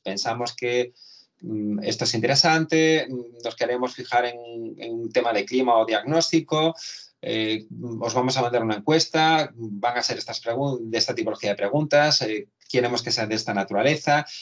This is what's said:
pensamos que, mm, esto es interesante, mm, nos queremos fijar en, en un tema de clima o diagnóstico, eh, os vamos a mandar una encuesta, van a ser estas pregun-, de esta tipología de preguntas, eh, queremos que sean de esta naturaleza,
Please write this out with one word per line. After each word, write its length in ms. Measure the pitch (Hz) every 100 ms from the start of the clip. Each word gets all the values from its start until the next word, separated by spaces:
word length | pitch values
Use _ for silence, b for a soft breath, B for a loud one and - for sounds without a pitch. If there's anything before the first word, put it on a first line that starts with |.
pensamos 520 | 98 98 - 117 123 -
que, 380 | 123 123 123 B B B B _
mm, 380 | - 107 104 104
esto 220 | 104 -
es 100 | 117
interesante, 960 | 117 120 139 170 160 156 160 160 160 131
mm, 340 | 127 117 120
nos 120 | 117 -
queremos 400 | 120 123 127 127
fijar 300 | 123 120 120
en, 500 | 120 120 117 113 107
en 160 | 113
un 160 | 117 113
tema 240 | 127 120
de 100 | 107
clima 320 | 98 127 127 113
o 100 | 110
diagnóstico, 880 | 110 120 160 160 165 - 156 160 165 B B B _
eh, 440 | - 110 110 110 - 117 120 113
os 140 | 117
vamos 240 | 123 127 127
a 40 |
mandar 220 | 120 120
una 120 | 113 104
encuesta, 760 | 123 160 - 160 160 160 - 113
van 420 | 113 101 120 120
a 60 |
ser 140 | 113 120
estas 260 | - 113
pregun-, 460 | 117 120 139 127 113
de 80 | 113
esta 180 | - 120
tipología 360 | 110 104 104
de 40 | 101
preguntas, 680 | 101 147 151 147 151 147
eh, 280 | 110 107 101 _ -
queremos 320 | 127 123 117
que 100 | -
sean 180 | 117 107
de 60 | 110
esta 180 | 117
naturaleza, 720 | 101 95 101 127 156 - 147 147 B